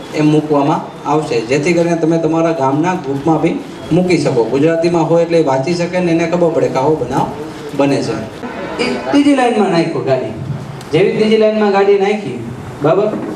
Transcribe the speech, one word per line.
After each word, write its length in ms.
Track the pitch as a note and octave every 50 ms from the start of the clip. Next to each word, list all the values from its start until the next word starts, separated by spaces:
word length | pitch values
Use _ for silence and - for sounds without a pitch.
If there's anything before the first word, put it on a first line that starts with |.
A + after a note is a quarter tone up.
| - - D3+
એમ 120 | D3+ D3+
મૂકવામાં 840 | D3+ D#3 D3+ D3 - D3 C#3 C#3 D3+ E3+ F3 - - - - - C#3
આવશે, 320 | D#3 D#3 D3+ - B2+ A2+
જેથી 320 | A2+ A#2 C#3 D3+ D3 F3+ E3
કરીને 220 | E3+ E3+ E3+ E3+
તમે 220 | D3+ D#3 D#3+ E3
તમારા 340 | E3 E3 D#3 D#3+ E3 E3 E3
ગામના 420 | D#3 C3+ C3+ C3 C#3+ D3+ E3 F3+ F#3
ગ્રુપમાં 480 | - B2+ C3+ C#3 C#3 - E3 D#3+ C#3+
બી 140 | D#3+ E3+ - - - - - - - -
મૂકી 260 | D#3+ F3+ F#3 F3+ F3
શકો. 260 | - D3 E3 C#3 A#2 A2
ગુજરાતીમાં 680 | A2+ B2+ C#3+ D3+ E3 E3 E3 E3 E3+ E3+ E3 D#3 D3+
હોય 140 | E3+ E3+ E3
એટલે 200 | E3 E3 E3 D3+
વાંચી 300 | C3+ C3 C3+ - F3 E3+
શકે 260 | F3 F3 E3+ F3+ F3+
ને 120 | F3 E3
એને 160 | E3 E3 E3+
ખબર 220 | D#3+ F3 F3 F3 E3
પડે 180 | - - -
કે 80 | - -
આવો 200 | D#3+ D3+ D3+ D#3
બનાવ 320 | D3+ A#2+ A#2+ C3 D3+ - - - - - - - - - - -
બને 180 | C#3 C#3 C#3 C3
છે. 180 | - - A2+ G#2+ G#2+ G#2+ - - - - - - - - - - - A#3+
એ 100 | A#3+ B3 - - -
ત્રીજી 240 | C4+ - - C#4+ C#4
લાઇનમાં 340 | C4 B3 A#3 A3 G#3+ G3 F3
નાખ્યો 320 | E3+ E3 E3 D#3+ D3+ C3
ગાડી, 320 | B2+ - - - - - - - - - - - - - - - - -
જેવી 260 | - E3 G3+ A3 -
ત્રીજી 200 | G#3 G#3+ G#3+ G#3+
લાઇનમાં 340 | G#3+ G#3+ G#3+ G#3+ G#3+ G#3+ G3+
ગાડી 280 | G3 G3 G3+ G3 G3+ F#3+
નાખી, 440 | F#3+ G3+ G#3+ G#3 - C3+ A#2+ A#2 A2+ - - - - - - -
બરાબર, 240 | C#3+ - E3+ F#3+ G#3+ G#3+ - - - - -